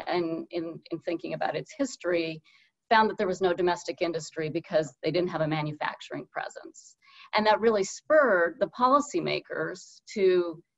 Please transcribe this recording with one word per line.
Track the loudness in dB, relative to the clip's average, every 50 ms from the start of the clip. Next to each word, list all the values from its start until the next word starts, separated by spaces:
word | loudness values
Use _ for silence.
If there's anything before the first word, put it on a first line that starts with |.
| -6 -4
and | -2 -2 -2 -2 -4 -6 -8 -6
in, | -6 -6 -6 -6 -10 -12 -12 -10
in | -10 -8 -6
thinking | -6 -6 -6 -6 -8 -6
about | -4 -2 -2 -2
its | -4 -6 -8 -6 -6
history, | -6 -6 -6 -6 -4 -2 -2 -2 -2 -4 -8 -10 -14 _ _ _ _ _ _ _ _ _
found | 4 4 4 4
that | 2 -2
there | -2 -2
was | 0 0
no | 0 0 2
domestic | 2 2 0 0 -2 -4 -8 -6 -4
industry | -4 -2 -2 -4 -8 -8 -8 -6 -6 -4
because | -4 -6 -6 0 0 0 0 0 -4 _ -4
they | -2
didn't | 0 0 0 -2
have | -2 -2
a | -2 0
manufacturing | 0 -2 -2 -4 -4 -4 -6 -6 -6 -8 -12 -12 -12 -12 -12 -10
presence. | _ -10 -10 -8 -12 -14 -18 -18 -20 -20 -20 -20 -20 _ _ _ _ -20 -14 -4 -2
And | 2 4
that | 4 4 4
really | 4 4 4 4 0
spurred | -2 -6 -10 -2 4 4 6 6 6 6 4 4 2 0 -2
the | -4 -4
policymakers | 0 2 4 4 4 4 2 0 -2 -2 -2 -2 -2 -4 -4 -6 -6 -6 -6 -6 -6 -10 -14 -20 -20 -20 _ -10 -2
to | 2 4 4 4 4 2 0 -4 -10 -16 _ _